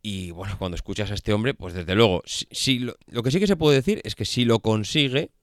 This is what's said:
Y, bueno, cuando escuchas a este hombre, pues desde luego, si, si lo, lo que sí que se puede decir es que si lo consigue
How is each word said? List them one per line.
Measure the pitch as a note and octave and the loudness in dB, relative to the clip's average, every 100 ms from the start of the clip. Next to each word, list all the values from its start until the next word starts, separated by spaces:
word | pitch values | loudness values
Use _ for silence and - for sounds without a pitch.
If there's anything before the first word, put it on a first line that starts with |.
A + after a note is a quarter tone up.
Y, | G#2+ G2 F2+ | -6 -6 -8
bueno, | E2+ G2 G2 | -8 -8 -6
cuando | F#2+ E2+ | -6 -6
escuchas | - G2 G#2 | -8 -6 -4
a | |
este | G2+ - | -4 -2
hombre, | G#2 A#2 | 0 0
pues | - F2+ | -4 -10
desde | F2 E2 F#2+ | -10 -2 4
luego, | A2+ F2+ | 4 4
si, | - - - | -2 -10 -8
si | - - B2 | -4 -2 0
lo, | B2 - _ | -2 -10 _
lo | A#2+ | -4
que | A#2 | 0
sí | D#3 | 0
que | G3 | 2
se | F#3 | 2
puede | D#3 C#3 | 4 4
decir | C3+ G#3+ | 4 -2
es | - | -4
que | - A2 | -6 -4
si | - | 0
lo | A#2+ A2+ | 4 4
consigue | A2 A2 G2+ D#3 C#3 C3 F3+ _ | 2 0 0 0 2 0 -4 _